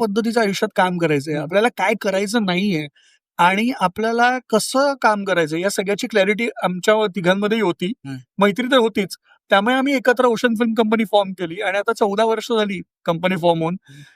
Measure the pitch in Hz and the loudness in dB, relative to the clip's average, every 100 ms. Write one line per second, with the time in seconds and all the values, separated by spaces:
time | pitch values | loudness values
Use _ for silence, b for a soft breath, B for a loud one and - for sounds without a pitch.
0 | 226 202 226 226 208 190 214 - 185 180 | -2 0 0 0 0 0 -2 2 2 2
1 | 160 147 135 151 156 190 233 - 190 226 | 0 0 -2 -6 -2 0 0 0 -2 -2
2 | 202 190 208 233 196 175 202 160 147 _ | -2 -2 -2 -2 -2 -2 -2 -2 -6 _
3 | b b _ - 175 196 233 - 185 196 | b b _ 2 2 2 -2 -2 -2 -2
4 | 220 233 240 254 - 214 - 262 285 269 | -2 2 2 0 0 -2 0 0 0 2
5 | 240 208 196 175 156 160 190 202 190 202 | 0 2 0 0 0 0 -2 -2 -4 -4
6 | 247 214 190 202 233 - 185 180 214 214 | -2 0 2 0 -4 -2 -4 -2 2 2
7 | 214 196 175 196 208 226 190 165 180 - | 0 -2 0 0 0 0 -2 -2 -6 -8
8 | 139 131 - - 202 196 247 269 226 208 | -12 -14 -10 0 0 0 2 2 2 0
9 | 190 - b b - 196 214 262 262 269 | -6 -8 b b 2 2 4 0 0 0
10 | 254 247 247 220 247 220 233 226 214 220 | 2 2 2 2 0 0 0 2 2 0
11 | 220 208 196 190 170 180 202 196 214 226 | 2 0 0 -4 -8 -6 -4 -2 -2 0
12 | 214 196 226 220 - 226 208 185 - _ | 0 2 0 -2 -2 -2 -2 -4 -12 _
13 | - 165 180 180 170 165 160 185 B 143 | -4 -2 -2 0 0 0 -2 -6 B -20
14 | 147 | -20